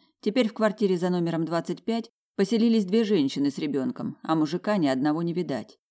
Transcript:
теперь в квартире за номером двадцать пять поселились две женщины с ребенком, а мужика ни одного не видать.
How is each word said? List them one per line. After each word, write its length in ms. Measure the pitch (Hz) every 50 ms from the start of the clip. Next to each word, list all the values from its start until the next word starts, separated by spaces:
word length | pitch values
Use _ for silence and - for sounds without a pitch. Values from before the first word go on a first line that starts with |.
| _ _ _ _
теперь 300 | - 214 202 254 247 208
в 20 | -
квартире 460 | - 220 214 208 - 214 185 185 170
за 100 | 180 180
номером 380 | 180 175 170 170 165 165 165
двадцать 380 | 156 170 170 165 - 170 - -
пять 260 | - 226 233 220 - _ _ _ _ _
поселились 480 | - 196 - 240 220 226 240 226 226 196
две 180 | 180 196 226 226
женщины 480 | 196 214 175 139 135 - 143 143 143
с 60 | 139
ребенком, 600 | - 156 147 - 139 131 123 117 - - - 143 - -
а 120 | - 160
мужика 420 | 160 156 151 170 175 - 208 214
ни 120 | 196 156 139
одного 340 | 131 127 139 151 151 165 170
не 100 | 170 165
видать. 460 | 180 175 151 139 113 107 - - _ _ _